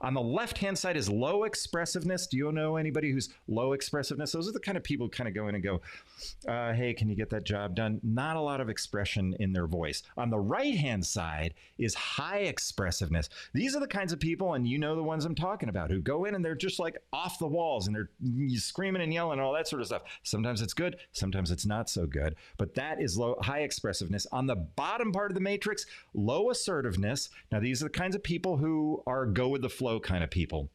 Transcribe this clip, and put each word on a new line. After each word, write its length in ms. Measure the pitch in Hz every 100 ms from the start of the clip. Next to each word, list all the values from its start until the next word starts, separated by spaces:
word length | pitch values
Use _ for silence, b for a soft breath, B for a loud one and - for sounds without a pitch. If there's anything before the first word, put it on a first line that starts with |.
On 120 | -
the 80 | 131
left-hand 560 | 117 143 226 - 196 196
side 180 | 190 170
is 140 | 107
low 340 | 104 127 196
expressiveness. 840 | 214 214 - 170 170 185 165 185 180
Do 100 | 127
you 140 | 143
know 260 | 156 156 160
anybody 340 | 156 156 156
who's 180 | 135 - B -
low 260 | 110 127
expressiveness? 580 | 139 139 151 135 147 151
Those 160 | 165 170
are 60 |
the 60 | 220
kind 180 | - 185
of 60 |
people 240 | - 143 120
who 40 |
kind 160 | - 123
of 60 |
go 140 | 98 107
in 80 | 101
and 80 |
go, 180 | 95 92 B B B B B B -
uh, 260 | 117 120
Hey, 200 | 113 123
can 160 | 117 107
you 60 | 101
get 140 | 107
that 140 | 110 98
job 300 | 104 101 90
done? 240 | 110 107
Not 320 | 117 110 143 160
a 60 |
lot 200 | 151 139
of 80 | 123
expression 680 | 104 - 104 101 - 95 92
in 140 | 101
their 140 | 95 85
voice. 360 | 85 80 73 - B
On 120 | 123
the 100 | 110
right-hand 680 | 101 165 277 240 143 110 85
side 480 | - 82 78 80 - B B
is 160 | 113 -
high 440 | - - 147 202
expressiveness. 920 | 196 135 - - 98 82 87 82 78 B B
These 220 | 123 247 269
are 40 |
the 80 | -
kinds 260 | 190 190
of 60 | 160
people, 340 | 160 165 190
and 140 | 156 120
you 100 | 131
know 180 | 151 156
the 80 |
ones 220 | 160 160 151
I'm 100 | 165
talking 340 | 175 196 143
about, 220 | 98 80
who 100 | 95
go 240 | 80 143 190
in 100 | 208
and 80 |
they're 120 | 170 160
just, 240 | 190 -
like, 180 | 170 - _
off 280 | 135 180 -
the 80 | 160
walls 400 | 151 165 135 95
and 80 | 107
they're 140 | 107 _ 127 120 139 123
screaming 440 | 98 - 190 190
and 120 | 170
yelling 260 | 160 170 143
and 20 |
all 120 | 135
that 140 | 143 160
sort 140 | 147
of 60 | 110
stuff. 160 | - - B
Sometimes 380 | - 110 110 120
it's 120 | 113
good, 240 | - 175 180 B
sometimes 400 | - 95 95 90
it's 140 | 87 101
not 240 | 104 117
so 160 | - 82
good, 300 | 69 73 78 B B
but 180 | - -
that 260 | 139 156
is 160 | 143 90
low, 180 | 117 123
high 200 | - 139
expressiveness. 640 | 151 - 110 98 90 101 -
On 160 | 131 131
the 80 | 117
bottom 560 | 80 - 151 220 233
part 200 | 185 202
of 40 | 190
the 60 |
matrix, 440 | 190 202 208 214 - B B
low 360 | - 104 139 214
assertiveness. 800 | 247 - 175 123 90 101 127 - B B
Now, 80 | 107
these 220 | 110 127
are 40 | 151
the 60 |
kinds 240 | - 185 190
of 80 |
people 340 | - 170 185 170
who 460 | 156 160 151 156 -
are 200 | 127 131
go 240 | 98 127
with 120 | 139
the 80 | 123
flow 300 | - 127 113
kind 240 | - 92
of 60 | 82
people. 400 | - 85 80 71